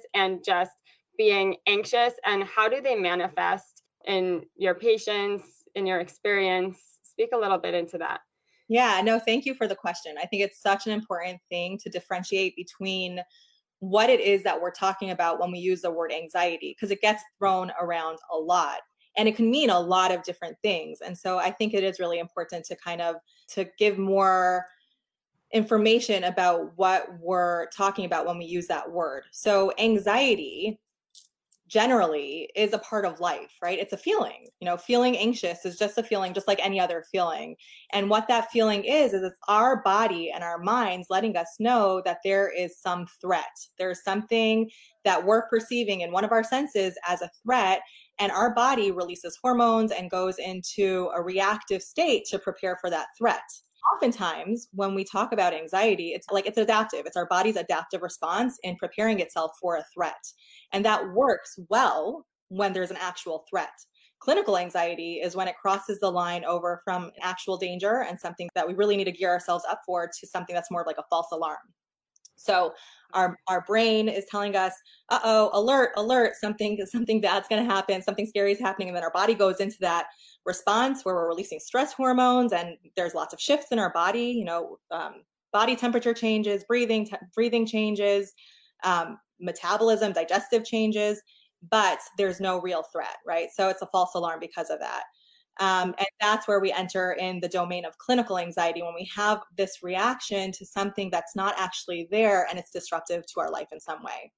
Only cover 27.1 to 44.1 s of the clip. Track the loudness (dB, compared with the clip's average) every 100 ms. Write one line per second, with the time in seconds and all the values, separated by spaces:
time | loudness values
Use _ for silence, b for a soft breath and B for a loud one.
27.1 | -8 -2 2 2 0 -4 0 0 0 -2
28.1 | -2 -2 -4 -4 -4 -2 -4 -4 -4 -4
29.1 | -6 -12 -4 2 4 4 2 4 4 4
30.1 | 4 4 2 -2 -6 -6 -6 _ _ _
31.1 | -20 -20 _ _ _ -2 2 4 4 4
32.1 | 0 -4 -8 -8 -2 0 -2 -4 -4 -4
33.1 | -2 -4 -4 -8 -8 -6 -4 -6 -6 -2
34.1 | 0 -2 -6 -20 -8 -4 -4 0 2 4
35.1 | 2 0 0 -4 -4 -6 -2 -2 -2 -2
36.1 | 0 -2 -2 0 0 2 0 0 -2 -4
37.1 | -2 0 -2 -8 -16 B B B -2 2
38.1 | 2 4 2 2 2 4 2 2 4 4
39.1 | 2 -2 -6 2 4 6 4 4 4 4
40.1 | 0 -6 -6 -6 -4 0 0 0 -2 -2
41.1 | 0 0 -2 -4 -2 2 4 4 2 -2
42.1 | -2 0 2 0 -2 -6 -6 -6 -6 -8
43.1 | -8 -2 -2 -2 -12 -16 -6 -6 -4 -4